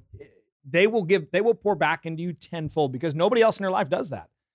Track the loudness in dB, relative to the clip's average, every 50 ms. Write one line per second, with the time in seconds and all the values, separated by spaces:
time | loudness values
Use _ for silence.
0 | _ _ -20 -20 -20 -20 _ _ _ _ _ _ _ -2 2 4 4 4 4 0
1 | 0 2 2 0 0 0 -2 0 2 2 0 0 0 -2 0 0 0 0 0 -2
2 | -6 -8 -8 -6 -6 -8 -8 -10 -12 -12 -8 -8 -8 -4 -2 0 0 0 -2 -4
3 | -4 -4 -2 0 2 2 4 4 4 4 2 0 -2 -4 -2 -2 -2 -2 -2 -4
4 | -4 -6 -10 -12 -12 -16 _ _ _ _